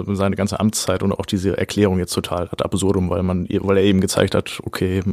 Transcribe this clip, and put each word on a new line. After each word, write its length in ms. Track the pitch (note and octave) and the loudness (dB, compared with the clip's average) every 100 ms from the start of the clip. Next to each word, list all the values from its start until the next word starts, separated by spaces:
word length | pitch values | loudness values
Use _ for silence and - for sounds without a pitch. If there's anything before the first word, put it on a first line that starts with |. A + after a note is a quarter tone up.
| G2 | -2
äh, 80 | G2 | 0
seine 200 | G2 G2 | 0 0
ganze 240 | G2+ - | -2 0
Amtszeit 420 | G#2+ - - F#2 | 0 0 -2 0
und 80 | G2 | 0
auch 120 | - - | -2 -2
diese 320 | G2+ F#2+ - | -2 0 0
Erklärung 400 | - - G2+ F#2 | -2 2 2 2
jetzt 140 | F2+ | -2
total 340 | - - F2 E2+ | -4 -4 -4 -4
ad 120 | - | -4
absurdum, 460 | - F#2+ F#2+ F#2+ F2+ | -2 0 0 2 0
weil 140 | F2 | 0
man, 240 | F#2 F2+ F2 | 0 0 0
weil 280 | G2+ F#2 G2 | -2 2 4
er 60 | |
eben 180 | G2 F#2+ | 4 4
gezeigt 340 | F#2+ - G2 F#2 | 2 2 2 0
hat, 240 | - - | -2 -8
okay, 380 | - - F#2 F#2+ F#2 | -8 -4 -2 -2 -2